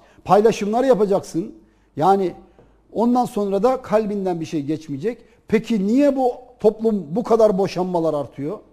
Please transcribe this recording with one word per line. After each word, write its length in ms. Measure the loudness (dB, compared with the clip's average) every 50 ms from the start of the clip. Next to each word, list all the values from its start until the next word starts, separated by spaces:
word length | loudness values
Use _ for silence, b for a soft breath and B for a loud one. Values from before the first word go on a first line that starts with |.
| b b b b _
paylaşımlar 600 | 2 4 4 4 4 2 0 -4 -2 0 0 2
yapacaksın. 680 | 2 2 2 2 0 0 -2 -2 -4 -6 -6 -6 -6 -12 -20 b b b b b b b
Yani 380 | 0 2 2 2 2 0 -4 -6 -8 -18 b b b b b b b b _
ondan 320 | -4 0 0 2 2 2 0
sonra 380 | -2 -2 -4 -2 -2 -2 2
da 200 | 2 2 0 0
kalbinden 580 | -2 0 0 0 0 0 -4 -4 -4 -4 -4 -4
bir 60 | -6
şey 160 | -6 -6 -6
geçmeyecek. 560 | -4 -4 -6 -6 -6 -10 -10 -6 -6 -6 -8 -8 b b b b b -2
Peki 380 | -2 -2 0 0 -2 0 0
niye 300 | 2 2 4 4 4 2
bu 160 | 2 0 -2 -2 -4 -12 -20 -16 _
toplum 560 | 0 0 0 2 -2 -2 -2 -2 -4 -4 -6
bu 60 | -6
kadar 360 | 0 0 4 4 4 4 4 2
boşanmalar 560 | -2 -2 -2 -4 -4 -2 -2 -2 0 0 -2
artıyor? 440 | -2 -6 -8 -10 -10 -8 -8 -10 -10 -16 _